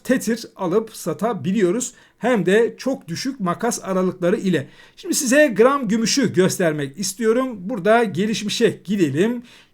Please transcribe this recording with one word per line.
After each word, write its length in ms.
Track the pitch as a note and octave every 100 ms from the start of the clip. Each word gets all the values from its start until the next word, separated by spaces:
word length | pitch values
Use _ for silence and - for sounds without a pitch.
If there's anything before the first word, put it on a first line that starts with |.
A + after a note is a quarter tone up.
Tether 340 | - B3+ - A3 - -
alıp 400 | F#3 G3 A3 -
satabiliyoruz. 1000 | - D#3 G#3+ G3 C3+ G#3 F3 G#3 - - _ _
Hem 280 | A3+ B3 E3+
de 280 | G3+ A#3 -
çok 300 | B3+ C4+ -
düşük 320 | E3 C4 C4+
makas 440 | F3+ E3+ A3+ -
aralıkları 520 | - F#3+ F#3 F3+ F3 A3
ile. 320 | F#3 D#3+ C3 - - -
Şimdi 180 | F#4+
size 320 | D#4 C4 C#4 D4+
gram 420 | F#3+ A#3+ C#4 A#3
gümüşü 440 | G#3+ A3+ - A3+
göstermek 680 | E3+ D#3 C#3 E3+ D3+ C#3 C#3
istiyorum. 580 | G3 - A3+ A#3+ C4 A3
Burada 440 | F3+ B3 F3+ A#3
gelişmişe 760 | A3+ D3 G#3+ A3+ G#3 - A3 -
gidelim. 580 | - G3+ D#3 C3+ G#3+ B3 - - _